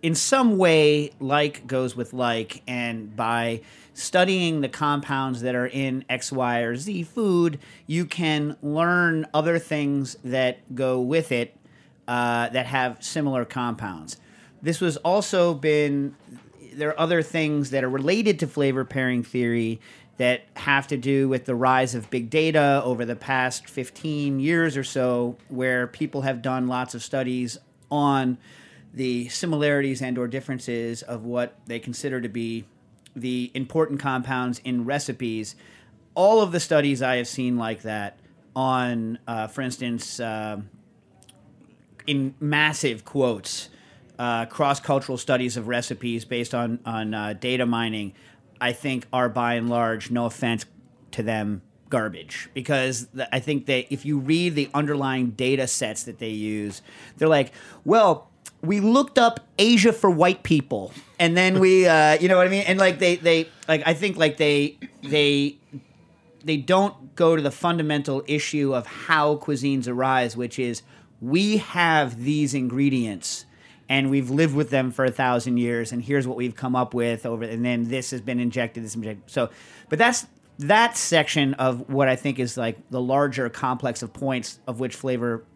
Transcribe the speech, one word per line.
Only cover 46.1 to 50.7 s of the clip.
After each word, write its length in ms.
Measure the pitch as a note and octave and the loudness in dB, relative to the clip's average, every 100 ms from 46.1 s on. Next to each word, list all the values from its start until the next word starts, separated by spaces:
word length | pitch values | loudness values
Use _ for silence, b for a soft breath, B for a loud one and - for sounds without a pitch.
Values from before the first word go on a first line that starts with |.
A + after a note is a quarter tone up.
| A#2 A2+ | -6 -4
based 280 | A#2+ A#2 | -6 -4
on, 260 | B2 A#2+ A#2+ - | -2 -2 -4 -6
on, 280 | A2+ G#2+ | -6 -4
uh, 200 | G#2+ G#2 | -4 -6
data 320 | G2+ B2 B2+ A#2+ | -6 -2 0 0
mining, 480 | A#2 A2+ A2 G2+ b b b _ - | 0 -2 -4 -8 b b b _ -4
I 140 | B2 | -4
think 340 | A#2+ D3 B2+ - | -2 -4 -4 -4
are 160 | B2+ B2 | 0 0
by 240 | A#2 A#2+ A#2+ | 0 0 0
and 140 | A#2 | 0
large, 420 | A#2+ A#2 A2 - | 0 0 -2 -4
no 140 | A#2+ A#2 | -2 -2
offense 400 | - B2 A2+ - | -2 -2 -2 -6